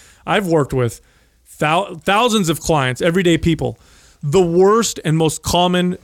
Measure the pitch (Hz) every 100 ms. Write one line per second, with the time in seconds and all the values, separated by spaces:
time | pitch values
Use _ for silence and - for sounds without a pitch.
0 | - _ - 175 190 160 139 139 120 -
1 | _ _ _ _ _ - 151 165 196 170
2 | - 196 240 214 170 156 - 156 127 123
3 | 180 170 175 165 - 160 123 110 _ _
4 | - _ 147 170 175 170 190 220 220 -
5 | 165 160 160 - - 175 180 180 180 180